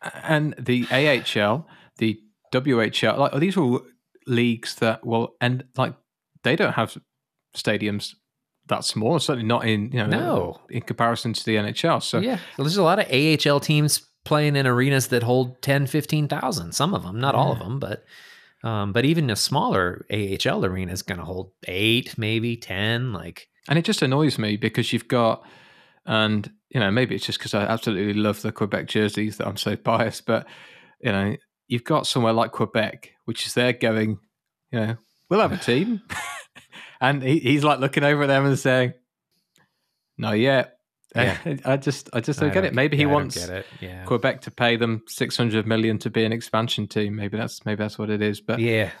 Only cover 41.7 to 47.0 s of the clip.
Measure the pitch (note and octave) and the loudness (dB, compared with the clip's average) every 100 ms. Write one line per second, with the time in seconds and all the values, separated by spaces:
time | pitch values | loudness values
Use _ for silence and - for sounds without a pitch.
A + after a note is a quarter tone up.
41.7 | C3+ C#3+ C3 - A#2+ D3+ C#3 D3+ C3+ F#3+ | 0 0 -6 -6 -4 -4 0 2 2 0
42.7 | B2+ D3+ C#3+ D3 D3 C3 - F2+ F#2 - | 0 2 2 2 2 0 -8 -8 -8 -10
43.7 | - F#2 F#2 F#2 A#2+ C3+ - - - A#2+ | -14 -14 -12 -2 0 0 -2 -10 0 0
44.7 | A2+ A#2 A2+ - - B2+ - A#2 A2 G#2+ | 2 0 -2 -6 -6 -4 0 0 0 0
45.7 | A2+ A2+ G#2+ A#2 A2+ A2+ A#2 - A2 A#2+ | 0 2 0 -2 0 0 -2 -2 -2 -2
46.7 | - G2+ A2 | -4 -4 -4